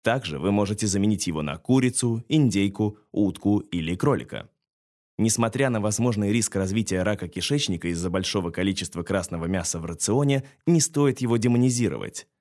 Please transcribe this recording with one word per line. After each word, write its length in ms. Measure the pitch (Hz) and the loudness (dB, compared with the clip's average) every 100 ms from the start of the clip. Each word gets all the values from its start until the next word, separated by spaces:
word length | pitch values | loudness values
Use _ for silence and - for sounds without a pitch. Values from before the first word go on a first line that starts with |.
Также 340 | - 127 85 73 | 0 -2 -4 -4
вы 140 | 87 | 0
можете 340 | 101 101 104 107 | 2 0 -2 -2
заменить 400 | 98 104 101 - | 2 2 0 -2
его 160 | 78 | -4
на 160 | 73 76 | -6 -6
курицу, 640 | - 131 127 - 120 117 - | 2 2 2 0 -2 -2 0
индейку, 680 | 156 135 98 98 98 107 104 _ | 2 4 4 0 0 -2 -2 _
утку 480 | - 101 85 101 104 | 0 0 0 2 2
или 380 | - 87 80 90 | 0 -6 -4 0
кролика. 520 | 147 107 - - - _ _ _ _ _ _ - | 2 0 -4 -12 -12 _ _ _ _ _ _ -2
Несмотря 500 | 110 117 113 - 135 | 0 2 0 2 0
на 120 | 113 | 2
возможный 500 | 104 107 123 107 101 | -2 0 0 0 0
риск 240 | 113 107 | 0 0
развития 480 | 98 92 107 104 92 | -2 -2 -2 0 0
рака 240 | 95 101 87 | 0 -2 -6
кишечника 640 | 90 - 143 143 87 87 | -6 -2 -2 -2 -2 -4
из-за 200 | 85 90 | -4 -2
большого 440 | 92 95 104 85 | -2 -2 -2 -4
количества 500 | - 95 95 90 85 | -2 -2 -2 -6 -8
красного 440 | 85 95 85 85 85 | -4 -4 -2 -6 -2
мяса 340 | 95 85 85 | -2 -2 -6
в 40 | |
рационе, 600 | 82 82 - 117 143 135 135 _ | -8 -6 0 2 2 0 -2 _
не 160 | - 170 | 2 2
стоит 400 | - 143 143 131 | 2 2 0 2
его 180 | 123 117 | 0 2
демонизировать. 920 | 120 120 127 120 107 62 50 - - _ | 4 4 4 2 0 -2 -10 -12 -18 _